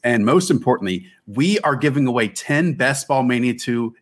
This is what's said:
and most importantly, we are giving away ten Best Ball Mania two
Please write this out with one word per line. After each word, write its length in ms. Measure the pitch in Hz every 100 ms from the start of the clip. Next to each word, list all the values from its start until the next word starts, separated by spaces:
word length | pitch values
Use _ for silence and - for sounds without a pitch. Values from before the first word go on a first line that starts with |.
| 120
and 200 | 120 104
most 240 | 170 185
importantly, 560 | 143 - 127 196 185 - _ -
we 320 | 104 165 208
are 160 | 151 131
giving 320 | 147 139 131
away 220 | 123 110
ten 420 | - - 147 170
Best 360 | 123 127 135 -
Ball 140 | 135
Mania 300 | 123 123 123
two 400 | 120 - 120 113 -